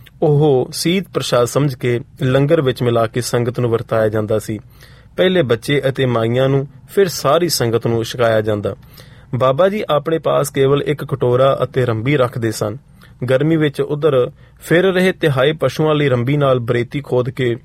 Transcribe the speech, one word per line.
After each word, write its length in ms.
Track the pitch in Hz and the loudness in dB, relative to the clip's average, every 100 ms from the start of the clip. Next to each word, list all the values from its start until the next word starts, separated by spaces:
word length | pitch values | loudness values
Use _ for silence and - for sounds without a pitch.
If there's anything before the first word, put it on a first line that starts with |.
| - - | -20 -4
ਉਹ 480 | 165 143 151 131 - | 0 2 4 2 0
ਸੀਤ 320 | - 165 185 185 | -4 -2 -2 -2
ਪ੍ਰਸ਼ਾਦ 320 | - 131 123 120 | -6 -2 0 0
ਸਮਝ 300 | 131 147 127 | 0 -2 -2
ਕੇ 240 | 127 120 - - | -2 -4 -6 -6
ਲੰਗਰ 400 | 131 131 143 165 | 0 2 2 2
ਵਿੱਚ 220 | 131 123 | 0 0
ਮਿਲਾ 240 | 123 117 113 | 0 0 0
ਕੇ 140 | 127 | -2
ਸੰਗਤ 380 | 117 123 120 123 | -4 -2 -2 -2
ਨੂੰ 100 | 123 | -2
ਵਰਤਾਇਆ 400 | 113 - 113 110 | -2 -2 0 0
ਜਾਂਦਾ 300 | 110 107 110 | 0 -2 -2
ਸੀ। 200 | - 107 - - - - - - | -4 -10 -12 -20 -20 -20 -10 -2
ਪਹਿਲੇ 240 | 180 180 | 0 2
ਬੱਚੇ 400 | 135 117 - 143 131 | 0 0 0 -2 0
ਅਤੇ 160 | 127 131 | 0 0
ਮਾਈਆਂ 440 | 120 113 123 135 | 0 0 0 2
ਨੂੰ, 180 | 139 139 - - | 0 -2 -10 -6
ਫਿਰ 180 | - 190 | 0 0
ਸਾਰੀ 420 | - 139 156 175 | 0 0 2 2
ਸੰਗਤ 380 | - 120 113 120 | 0 0 0 0
ਨੂੰ 160 | 117 | -2
ਛਕਾਇਆ 380 | 107 117 117 110 | -2 -2 0 2
ਜਾਂਦਾ। 340 | 110 104 101 - - - - - - 120 | 0 -2 -4 -8 -14 -20 -20 -20 -8 0
ਬਾਬਾ 340 | 127 139 190 | 0 2 2
ਜੀ 140 | 214 - | 0 -2
ਆਪਣੇ 300 | 147 151 160 | -2 0 -2
ਪਾਸ 300 | 147 139 143 | 0 0 0
ਕੇਵਲ 340 | 139 135 143 | 0 2 2
ਇੱਕ 220 | - 147 139 | 0 -4 -4
ਕਟੋਰਾ 540 | 131 123 123 135 135 | -2 0 2 2 2
ਅਤੇ 220 | 127 135 120 | -2 -2 -2
ਰੰਬੀ 320 | 110 120 143 | -2 0 0
ਰੱਖਦੇ 340 | 123 127 113 | 0 -2 -4
ਸਨ। 260 | 107 107 120 - - - - 123 | -4 -6 -6 -14 -20 -20 -8 -2
ਗਰਮੀ 260 | 131 151 160 | 0 2 2
ਵਿੱਚ 260 | 151 - | 0 -2
ਉਧਰ 500 | - 147 156 131 123 - - - | -4 -2 0 2 0 -4 -20 -12
ਫਿਰ 220 | - 160 185 | 0 2 2
ਰਹੇ 180 | 185 185 | 2 0
ਤਿਹਾਏ 400 | 175 160 127 139 | 0 0 2 0
ਪਸ਼ੂਆਂ 440 | 160 131 - 156 151 | 0 -2 0 0 2
ਲਈ 140 | 143 | 2
ਰੰਬੀ 280 | 123 120 147 | 0 0 0
ਨਾਲ 220 | 139 127 | 2 0
ਬਰੇਤੀ 420 | 120 120 120 143 | 0 -2 -2 -6
ਖੋਦ 280 | 139 123 123 | -4 -2 -2
ਕੇ 260 | - 127 113 | -2 -2 -4